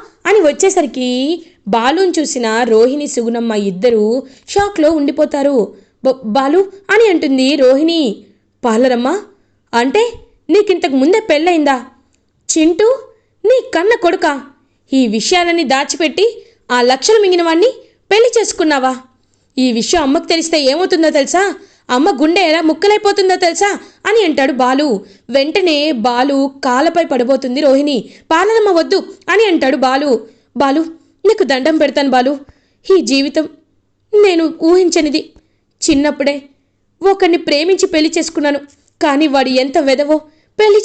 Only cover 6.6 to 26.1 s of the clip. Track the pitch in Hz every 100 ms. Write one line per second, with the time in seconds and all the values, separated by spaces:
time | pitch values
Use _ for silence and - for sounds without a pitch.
6.6 | 392 - - 415 453 330 294 262 262 294
7.6 | 254 269 320 330 262 - - _ _ _
8.6 | 240 220 262 240 254 381 - _ _ _
9.6 | _ 233 262 415 466 - - _ - 381
10.6 | 403 349 349 262 269 440 440 302 339 330
11.6 | 285 254 - _ _ _ _ _ - 320
12.6 | 320 349 427 539 - _ _ _ 403 508
13.6 | - 330 392 466 339 349 330 277 - _
14.6 | _ _ _ 262 247 214 - 359 349 339
15.6 | 269 269 277 285 311 339 440 - - _
16.6 | - 247 247 262 339 440 381 359 339 330
17.6 | 466 - - _ - 403 480 480 381 -
18.6 | 311 285 262 247 - _ _ _ _ -
19.6 | 254 226 220 349 277 320 330 330 320 320
20.6 | 262 302 349 339 320 311 277 349 392 -
21.6 | - _ - 247 339 233 311 370 339 320
22.6 | 330 320 403 415 403 403 381 359 349 330
23.6 | 403 359 - _ 359 453 359 277 277 262
24.6 | 247 269 294 202 - - - 269 285 370
25.6 | 359 294 302 254 240